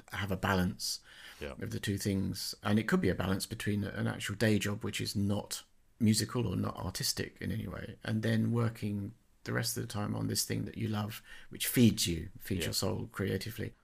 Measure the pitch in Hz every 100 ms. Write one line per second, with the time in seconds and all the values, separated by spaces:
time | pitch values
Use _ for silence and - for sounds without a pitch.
0 | - 98 98 92 - 95 90 - - -
1 | - - - - 71 - 107 104 - 101
2 | 107 95 95 87 - - 101 104 107 -
3 | 98 85 90 95 - 110 - 101 98 -
4 | 113 98 - 104 113 104 101 101 104 -
5 | 104 104 101 101 - - - _ _ -
6 | 110 110 110 123 117 101 104 - 98 -
7 | - - - - 95 113 98 - - -
8 | - 110 113 110 110 117 117 113 107 101
9 | 101 - _ _ - 117 117 120 117 104
10 | 104 107 107 107 - 110 104 - 107 107
11 | 107 110 - - - - - - 117 92
12 | - 82 92 - - 95 107 104 98 101
13 | 107 - 98 95 107 110 101 -